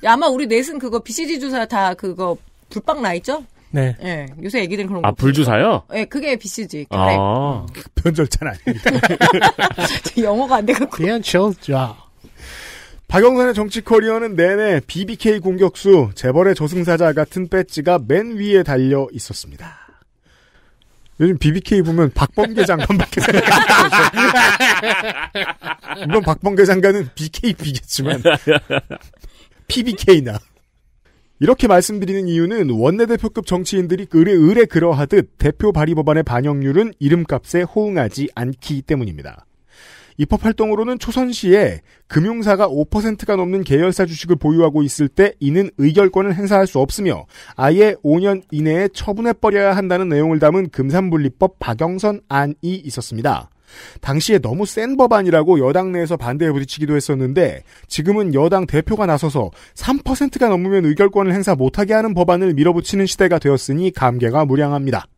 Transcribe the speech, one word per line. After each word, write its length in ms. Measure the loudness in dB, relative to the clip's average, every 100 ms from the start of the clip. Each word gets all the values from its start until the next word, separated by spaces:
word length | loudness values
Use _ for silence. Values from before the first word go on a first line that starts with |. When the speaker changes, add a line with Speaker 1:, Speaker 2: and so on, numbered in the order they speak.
Speaker 1:
아마 220 | 2 2 2
우리 200 | 0 0
넷은 320 | -2 -2 -8
그거 200 | -6 -8
비씨지 420 | -8 -8 -6 -6
주사 240 | -6 -6 -4
다 280 | -2 -2
그거 420 | -2 -8 -6 -4 -6 -10 _ _
불빵 320 | -10 -6 -4
나 120 | -4
있죠? 300 | -6 -6 -8 -8 _ _
Speaker 2:
네. 240 | -4 -2 -4
Speaker 1:
예, 240 | -8 -10 -12 -14
요새 200 | -8 -6
애기들 240 | -4 -6 -6
그런 180 | -4
Speaker 3:
아, 60 | -4
Speaker 1:
거 60 | 0
Speaker 3:
불주사요? 680 | 0 0 0 2 2 -2 -4
Speaker 1:
예, 140 | -8 -6
그게 300 | -6 -6 -6
비씨지, 500 | -8 -12 -12 -12 -10
결핵. 300 | -2 0 2
Speaker 3:
아. 480 | 0 -2 -2 -6 -10 -16 -10 -4
Speaker 4:
변절자는 560 | -2 0 -2 -2 -6
아닙니다. 380 | -8 -6 -4 -2 0 0 2 2 4 2 0 -4 -2 -4 -4 -6 -4
Speaker 1:
<laughs> 80 |
영어가 320 | -2 0 0 0
안 100 | 0
돼갖고. 300 | -2 -2 -4
Speaker 2:
변절자. 920 | -4 -4 -2 0 0 -2 -4 -4 -4 -8 -20 _ -20 -20 -20 -20 -20 -20 -20 -20 _
Speaker 4:
박영선의 440 | 4 4 4 0
정치 300 | 0 -4 -6
커리어는 540 | 2 2 2 -2 -4 0
내내 440 | 2 2 0 0 -2
비비케이 520 | -10 -8 -2 0 0
공격수, 720 | 0 2 0 0 4 6 4
재벌의 400 | -2 0 2 2
저승사자 580 | 2 -2 -2 0 2 2
같은 360 | 2 -2 -4 -4
배지가 500 | -2 -2 -4 0 0 2
맨 300 | 0 0 -6
위에 240 | 2 2
달려 440 | 4 0 2 0 -2
있었습니다. 680 | -8 -14 -14 -16 -18 -20 -20 -20 _ _ _ _ _ _ _ _ _ _ _ -20 0
요즘 160 | 0 2
비비케이 460 | 0 0 0 2
보면 300 | 2 2 2
박범계 500 | 2 -2 0 -2 0
장관밖에 560 | 0 0 0 0 0 -2
생각이 260 | 0 0 4
안 400 | 2 4 4 4
나요. 180 | 2 0 2 0 2 2 2 0 0 -2 -4 -4 -8 -10 -8 -8 -8 -12 -12 -12 -10 -2
<laughs> 0 |
물론 160 | -2
박범계 420 | 0 -2 -2 4
장관은 440 | 4 6 2 2 -2
비케이피겠지만 1080 | -8 -10 -6 -4 -4 -6 -8 -8 -6 -4 0 0 0 2 0 0 -6 -6 -18 -18 _ -20 _ _ _ _
피비케이나. 720 | -4 -4 -4 4 4 4 -8 _ _ _ _ _ _ _ _ _ _
이렇게 260 | 2 2 4
말씀드리는 600 | 4 4 -4 -4 -4 -2
이유는 420 | 0 0 0 0
원내대표급 760 | 2 2 2 0 0 -2 -6 -4
정치인들이 600 | -4 -2 -4 -2 -4 0
의례, 200 | 2 4
의례 320 | 6 4 6
그러하듯 760 | 4 4 2 2 2 2 2 _
대표 340 | -2 0 0
발의 220 | 2 0 0
법안의 260 | 2 2
반영률은 720 | 2 -2 0 -2 0 2 0 -2
이름값에 640 | 0 2 0 -4 -2 -2
호응하지 640 | -2 -2 -2 0 -2 -4 -8
않기 480 | -6 -8 -8 -8 -8
때문입니다. 640 | -4 -4 -4 -8 -16 -20 _ _ _ _ -20 -20 -20 -6
입법 240 | -2 0
활동으로는 540 | 0 0 -2 0 -2 -4
초선 320 | -4 -2 -2
시에 500 | -2 2 4 2 -2 _ _ _
금융사가 580 | -2 0 -2 0 2 2
오 180 | 0
퍼센트가 520 | -2 -2 -2 -4 -2 -2
넘는 260 | 0 -2
계열사 420 | 0 2 2 0
주식을 300 | -2 -4 -2
보유하고 480 | 0 2 2 2 2
있을 240 | -2 0 -2
때 260 | 2 2 2
이는 320 | -2 0 -2 2
의결권을 560 | 2 4 4 2 0
행사할 320 | -2 0 2 2
수 140 | 0
없으며 460 | -2 -2 -4 -4 -8 -20 -20
아예 400 | -2 2 6 4 4
오 160 | 0 2
년 240 | 2 -2 -4
이내에 380 | -2 0 0 -2
처분해버려야 840 | -4 -8 -4 -2 0 0 2 2 2
한다는 320 | 0 0 0
내용을 320 | 2 2 4
담은 300 | 4 2 -2
금산분리법 880 | -4 -2 0 0 0 -2 0 -2 -2
박영선 600 | -8 -4 -4 -2 -2 -4 _
안이 280 | -2 -2 -4
있었습니다. 840 | -6 -6 -8 -12 -10 -4 -4 -4 -8 _ _ -20 -20 -16
당시에 380 | -4 -4 2 0
너무 280 | 0 -4 -4
센 300 | -4 -4 2
법안이라고 680 | 2 4 4 2 4 2
여당 280 | 4 0 0
내에서 240 | -4 -4 -4
반대에 340 | -4 -2 -2
부딪히기도 460 | -2 -6 -6 -2 -2
했었는데 680 | 0 -2 0 2 0 -2 -14 -20 -12
지금은 480 | -6 0 0 2
여당 320 | 2 2 2 0
대표가 400 | -2 -2 -2 0
나서서 460 | 0 0 -2 -6 -8 -20
삼 240 | -14 -4 -4
퍼센트가 500 | -2 -2 -2 0 0
넘으면 360 | 2 0 0 2
의결권을 460 | 4 2 4 0
행사 220 | 0 0
못하게 400 | 0 0 0 0
하는 180 | 0 0
법안을 420 | 0 2 2 2
밀어붙이는 520 | 2 2 2 -2 -2 -2
시대가 320 | 2 2 2
되었으니 540 | 2 0 -2 -2 -2
감개가 540 | 0 -2 0 0 0 0
무량합니다. 600 | 0 0 -2 -2 -4 -6